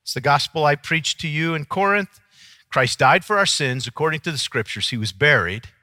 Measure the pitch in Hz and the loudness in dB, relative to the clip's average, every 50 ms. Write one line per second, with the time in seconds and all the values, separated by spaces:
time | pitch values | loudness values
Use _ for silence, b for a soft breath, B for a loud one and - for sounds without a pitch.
0 | _ - - 151 123 143 143 143 - - _ 160 151 147 143 143 - - 165 160 | _ -8 -8 -2 2 2 2 2 2 -2 _ 0 2 2 2 0 -2 -2 -2 -2
1 | 147 - - - - 160 147 156 160 165 165 156 143 _ - 185 196 196 202 208 | -2 -4 -6 -6 -6 -4 -4 -2 -2 -2 -2 -4 -6 _ -2 0 0 2 0 0
2 | 196 - _ _ b b b b b b b b b b - 139 127 117 - - | -2 -6 _ _ b b b b b b b b b b 0 0 0 0 0 2
3 | 139 131 156 185 - - 214 202 196 - - - 147 131 127 131 120 120 _ - | 4 4 4 4 2 0 0 2 2 2 0 -2 -2 -2 -4 -4 -8 -10 _ -2
4 | 151 160 156 147 - 175 156 131 - - - 123 107 - - 107 - - - 113 | -2 -2 -2 -4 -6 -6 -6 -6 -8 -4 -4 -4 -4 -4 -6 -6 -6 -6 -4 -4
5 | 107 101 95 95 143 147 147 117 87 87 95 117 - - _ _ | -6 -6 -2 2 4 4 4 4 2 0 -4 -8 -12 -16 _ _